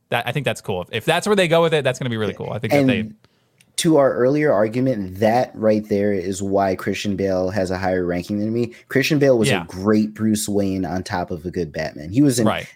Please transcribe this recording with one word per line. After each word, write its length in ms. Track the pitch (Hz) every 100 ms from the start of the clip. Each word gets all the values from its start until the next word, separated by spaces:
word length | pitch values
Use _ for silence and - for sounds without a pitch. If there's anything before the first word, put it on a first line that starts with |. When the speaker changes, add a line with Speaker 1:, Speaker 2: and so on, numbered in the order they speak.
| -
Speaker 1:
That, 180 | 117 120
I 40 |
think 140 | 143 123
that's 160 | 110
cool. 200 | - 92
If, 40 | 85
if 140 | 113 -
that's 220 | 170 208
where 80 | 202
they 120 | 170
go 140 | 165
with 120 | 165
it, 100 | 156
that's 160 | 135 127
gonna 100 | 127
be 80 | 110
really 160 | 104
cool. 160 | - 95
I 80 | 110
think 120 | -
that 80 | 143
Speaker 2:
And 100 | 131
Speaker 1:
they 200 | 113 107 - _ _ _ _ _ -
Speaker 2:
to 200 | 170 151
our 140 | 131
earlier 380 | 85 127 151 151
argument, 680 | 101 110 123 131 110 92 92
that 320 | 107 120 127
right 340 | - 110 107 107
there 240 | 101 104
is 300 | 101 92 95
why 340 | 98 98 98 92
Christian 400 | 107 95 104 95
Bale 360 | 95 92 92
has 180 | 101 92
a 80 | 92
higher 260 | 95 92 87
ranking 340 | 87 87 104
than 120 | 107
me. 220 | 117 113 - -
Christian 320 | 131 135 147
Bale 180 | 139 120
was 120 | 107
Speaker 1:
Yeah. 140 | 104
Speaker 2:
a 20 | 85
great 500 | 92 101 107 107 -
Bruce 340 | 110 107 -
Wayne 340 | 101 98 95
on 200 | 85 92
top 260 | - 92 87
of 160 | 87 87
a 60 |
good 200 | 90 80
Batman. 400 | 80 78 - 78
He 120 | 117
was 160 | 147 123
in, 80 | 110
Speaker 1:
Right. 180 | 82 -